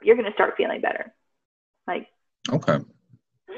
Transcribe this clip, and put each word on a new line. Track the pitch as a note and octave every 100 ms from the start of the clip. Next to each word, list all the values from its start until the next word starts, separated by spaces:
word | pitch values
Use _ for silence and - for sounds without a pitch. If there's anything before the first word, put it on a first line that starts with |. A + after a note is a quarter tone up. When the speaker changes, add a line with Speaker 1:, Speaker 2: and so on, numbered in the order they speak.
Speaker 1:
you're | G3+ A#3+
gonna | G#3
start | - F#3 -
feeling | - -
better. | - - - _ _ _ _ _ _ _ -
Like, | F3+ - _ _ _ -
Speaker 2:
Okay. | - - D2 - _ _ _ _ _ -